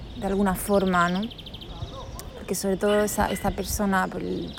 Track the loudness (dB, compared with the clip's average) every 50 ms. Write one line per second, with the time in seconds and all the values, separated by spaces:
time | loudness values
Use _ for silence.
0 | -10 -10 -8 -6 -4 -2 2 2 2 2 2 0 2 4 4 4 6 6 6 6
1 | 4 4 4 0 -2 -4 -6 -12 -14 -14 -14 -14 -12 -12 -10 -10 -10 -10 -10 -10
2 | -12 -12 -12 -12 -12 -12 -12 -10 -6 -4 -4 -2 0 0 0 2 2 4 4 4
3 | 4 2 2 2 2 2 0 0 -2 -2 -2 -2 -4 -4 -2 0 2 2 2 2
4 | 2 0 -2 -4 -4 -4 -4 -4 -4 -6 -8